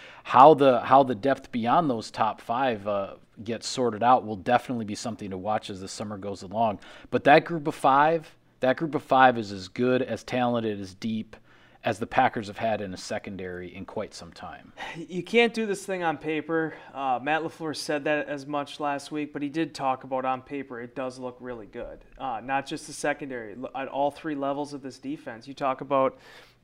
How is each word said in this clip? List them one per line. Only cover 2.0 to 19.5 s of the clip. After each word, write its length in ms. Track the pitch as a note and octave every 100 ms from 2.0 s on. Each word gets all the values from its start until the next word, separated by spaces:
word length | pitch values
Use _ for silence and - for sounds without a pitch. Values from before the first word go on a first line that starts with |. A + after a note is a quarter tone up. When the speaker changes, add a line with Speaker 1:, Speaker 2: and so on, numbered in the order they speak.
| -
Speaker 1:
top 280 | - A2+ G2+
five, 480 | - A#2 C3+ A2 G2+
uh, 280 | G2+ F#2+ D2 _ -
gets 240 | G#2+ A2+ -
sorted 360 | - A#2+ G#2+
out 240 | A#2 B2 G#2+
will 80 | G#2
definitely 500 | F2+ B2 - B2 G#2
be 80 |
something 380 | G#2 A#2+ A2 G#2
to 60 | F#2+
watch 340 | G2 G#2+ -
as 100 | G2
the 60 | F#2+
summer 320 | - G#2+ G#2
goes 240 | G2+ G2
along. 360 | G2 G#2 A2+ F#2+ - - -
But 140 | B2
that 200 | C#3 D3+
group 240 | - E3+ D3
of 60 |
five, 560 | - C#3+ C3+ D3+ E3 D3+ - _ _
that 180 | B2+ B2+
group 160 | E3
of 80 | C#3+
five 380 | - C3 C3 A#2
is 120 | G2+
as 180 | G2 F#2
good, 340 | - B2 B2+
as 200 | B2 A2+
talented, 560 | - B2 A#2+ A#2+ A2 G2+
as 140 | G2
deep 420 | F#2+ A2+ A2 G#2+ - - - - _ -
as 120 | A2+
the 80 | A2+
Packers 420 | - B2+ - G2+
have 100 | G2+
had 240 | A2+ G#2+
in 120 | G2+
a 40 | F2+
secondary 760 | - G#2+ - F#2+ F#2 F2+ F2+
in 120 | E2 G2
quite 280 | - F#2+
some 200 | - E2+
time. 400 | - F2 D2 - - - D#3+
Speaker 2:
You 260 | E3 F3+
can't 300 | - A3+ A#3
do 120 | A#3 A3
this 200 | G3 -
thing 180 | F#3
on 140 | E3+ D3
paper. 560 | D#3 D#3 D3+ E3 D#3+ - -
Uh, 280 | C3 C#3 B2
Matt 180 | C3+ D#3
LaFleur 320 | D#3 - D#3+
said 300 | C#3 - D3+
that 240 | C#3+ D3+ -
as 180 | C#3+ C3+
much 360 | D3 C#3+ -
last 320 | D3 C#3+ -
week, 180 | D3+ D3
but 100 | D3
he 60 |
did 260 | C#3+